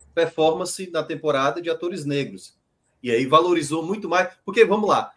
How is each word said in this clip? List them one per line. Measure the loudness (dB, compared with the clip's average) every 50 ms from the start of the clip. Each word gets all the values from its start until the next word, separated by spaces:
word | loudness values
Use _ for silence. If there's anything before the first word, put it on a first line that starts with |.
| _ _ _
performance | -2 -2 0 0 2 2 2 2 0 -4 -6 -8 -8 -8 -6
na | -4 -4
temporada | -4 -4 -6 -4 -2 0 0 2 0 0 -2 -2
de | -4 -6
atores | -4 -4 -6 -6 -6 -6 -6
negros. | -4 -4 -4 -4 -6 -8 -14 -18 -20 _ _ _ _ _ _ _ _ _ _
E | -2 0
aí | 0 0 4
valorizou | 4 4 4 6 4 2 0 0 -2 -4 -4 -4
muito | -4 -6 -6 -4 0
mais. | 0 0 0 0 -6 _ _
Porque, | 0 4 4 4
vamos | 4 4 2 2 2
lá, | 0 0 0 -4 -10